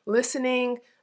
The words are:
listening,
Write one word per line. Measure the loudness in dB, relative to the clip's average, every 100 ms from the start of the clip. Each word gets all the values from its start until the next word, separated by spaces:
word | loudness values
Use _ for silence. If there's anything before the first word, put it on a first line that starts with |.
| -2
listening, | 0 2 0 0 0 0 -4 -10 _